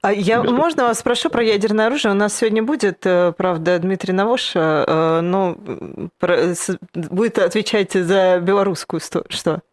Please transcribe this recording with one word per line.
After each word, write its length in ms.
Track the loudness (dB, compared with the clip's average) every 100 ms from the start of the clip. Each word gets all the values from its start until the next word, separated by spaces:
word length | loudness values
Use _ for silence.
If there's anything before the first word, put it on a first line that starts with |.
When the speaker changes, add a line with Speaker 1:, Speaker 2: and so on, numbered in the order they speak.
Speaker 1:
А 100 | 0
я, 280 | 0 0 0
Speaker 2:
Без 100 | 2
Speaker 1:
можно 320 | 2 2 2
вас 160 | 0 0
спрошу 300 | -2 -2 -2
про 120 | 0
ядерное 440 | 2 2 2 2 0
оружие? 240 | 0 0
У 20 |
нас 220 | 0 0 0
сегодня 260 | 0 0
будет, 420 | 0 0 -2 0 2
э, 260 | 4 2 2
правда, 400 | -2 0 0 0
Дмитрий 320 | 0 -2 -2
Навош, 400 | 0 0 0 -2
э, 300 | 0 0 2 2
э, 340 | 2 2 0
но, 360 | 0 0 -2 -4 -10
м, 440 | -12 -12 -12 -12 _
про-, 340 | 0 2 2
с-, 240 | -2 -4 -6 -8
будет 440 | -10 -6 -2 0 2
отвечать 520 | 2 0 0 0 0
за 460 | -2 2 4 4 2
белорусскую 600 | 2 2 0 -2 -6 -8
сто-, 240 | -4 -6 -6
что? 320 | -6 -4 -4 _